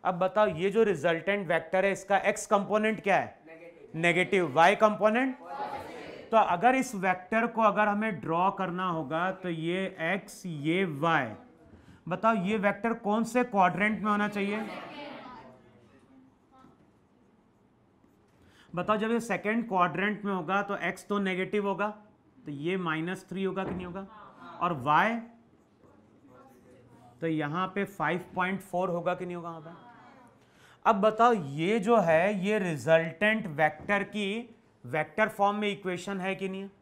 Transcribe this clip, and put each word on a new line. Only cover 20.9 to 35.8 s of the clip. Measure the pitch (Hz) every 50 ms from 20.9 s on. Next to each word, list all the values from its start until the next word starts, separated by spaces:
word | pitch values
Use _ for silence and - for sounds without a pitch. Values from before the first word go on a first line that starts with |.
| 180 190 - -
तो | 202 208
नेगेटिव | 202 190 185 180 185 185 196 208 196 202
होगा, | 196 170 202 214 208 - - - _ _ _ _ _ - -
तो | -
ये | 147 139 147 170 190 190
माइनस | 180 160 156 160 160 175 185 185 - -
थ्री | 180 196 190
होगा | 190 185 190 190
कि | 185
नहीं | 185 180 180
होगा? | 180 175 196 196 196 - - - - - - - - - -
और | - 175 170 131
वाई, | 120 147 151 160 190 220 233 233 226 - - _ _ _ _ _ _ _ _ _ - - - - _ _ _ _ _ - - - - - - - _ - - - - - - - - - - -
तो | 165
यहाँ | 165 160 151 151 147 156 180 185 185 185
पे | 202 196
फ़ाइव | 196 - - 156 151 170 180 180 - -
पॉइंट | 185 180 185 196 185
फ़ोर | - - - 175 185 185
होगा | 170 175 160 180 180
कि | 180 185
नहीं | 180 175
होगा | 175 165 170
वहाँ | 165 165
पे? | 151 165 170 - - - - - - - - - - - _ _ _ _ _ _ - - - _ _
अब | 202 220 196
बताओ, | 196 220 214 220 233 247
ये | 233 202 151 135 139 151 160 185 220 233
जो | 180 214 240 220
है | 180 165 160 160 180 202 214 190 175
ये | 202 214 214
रिजल्टेंट | 196 175 160 135 113 156 160 165 165 170 - - 208 214 220 220 - 180
वेक्टर | 147 143 156 151 151 - - - 208 202 196
की | 196 196 214 208 190 202 233 240 233 - _ _ _ _ _ -
वेक्टर | 120 127 156 156 156 - - 220 214
फॉर्म | 214 - 202 202 202
में | 208 214 208
इक्वेशन | 202 -